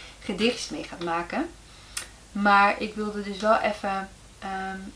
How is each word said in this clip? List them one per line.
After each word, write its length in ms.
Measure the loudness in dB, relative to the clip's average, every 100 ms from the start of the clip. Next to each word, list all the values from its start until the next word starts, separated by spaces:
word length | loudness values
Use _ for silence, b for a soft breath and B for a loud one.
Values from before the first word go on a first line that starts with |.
| B B
gedichtjes 500 | -6 0 0 0 -6
mee 140 | -8
gaat 200 | -10 -8
maken. 460 | -2 -2 -2 -4 -4 -8 B B B B B B -12
Maar 440 | 0 6 8 6 4
ik 140 | -4 -4
wilde 260 | -4 -4
dus 160 | -6 0
wel 220 | 4 4
even, 500 | 4 0 -2 -4 -6 -14 -20 -14
ehm, 400 | -8 -6 -6 -8 -12